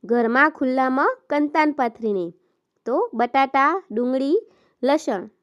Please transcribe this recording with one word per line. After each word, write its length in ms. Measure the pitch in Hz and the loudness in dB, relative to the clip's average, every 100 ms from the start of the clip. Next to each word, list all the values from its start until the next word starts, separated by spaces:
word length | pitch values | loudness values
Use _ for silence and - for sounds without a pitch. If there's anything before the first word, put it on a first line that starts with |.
ઘરમાં 520 | 190 240 226 240 302 302 | 0 0 2 4 2 2
ખુલ્લામાં 580 | 262 262 262 262 330 508 _ | -2 0 0 2 0 -2 _
કંતાન 460 | 294 294 320 302 294 | -2 0 0 0 0
પાથરીને. 480 | 247 233 226 202 170 170 _ _ _ _ - | -4 -2 -4 -2 -4 -10 _ _ _ _ -4
તો 100 | 269 466 | -2 -2
બટાટા, 580 | 240 240 269 269 269 277 359 - | -2 -2 0 0 2 2 0 -6
ડુંગળી, 460 | 214 247 262 269 370 453 _ _ _ | -4 -2 -2 0 -2 -2 _ _ _
લસણ. 440 | 247 302 302 208 214 _ | 0 0 0 -6 -6 _